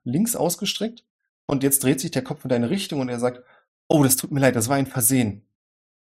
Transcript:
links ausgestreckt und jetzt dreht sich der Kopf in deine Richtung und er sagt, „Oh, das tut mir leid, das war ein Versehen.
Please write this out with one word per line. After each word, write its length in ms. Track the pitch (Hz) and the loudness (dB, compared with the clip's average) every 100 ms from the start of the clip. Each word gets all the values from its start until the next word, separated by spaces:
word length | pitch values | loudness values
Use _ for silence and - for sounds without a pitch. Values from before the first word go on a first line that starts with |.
links 320 | 123 139 226 - | -4 -2 0 0
ausgestreckt 680 | 170 - 202 - 226 - _ _ _ _ - | -2 -2 -6 -4 -8 -8 _ _ _ _ -4
und 160 | 139 | 0
jetzt 200 | 139 135 | 2 2
dreht 160 | 127 160 | 2 0
sich 100 | 165 | -2
der 120 | 175 | -4
Kopf 200 | - 147 | -6 -8
in 40 | 127 | -2
deine 200 | 120 120 | 0 0
Richtung 300 | 196 - 147 | -2 -4 -4
und 80 | 127 | -4
er 100 | 120 | -2
sagt, 220 | 123 123 - _ _ _ _ | -4 -4 -14 _ _ _ _
„Oh, 140 | 156 | 4
das 140 | 135 - | 4 2
tut 160 | - | -2
mir 80 | 143 | 2
leid, 160 | 135 120 | 2 2
das 120 | 110 | 0
war 80 | 139 | 0
ein 100 | 131 | 0
Versehen. 600 | 127 110 131 110 98 _ _ _ _ _ _ _ | -2 2 2 2 -4 _ _ _ _ _ _ _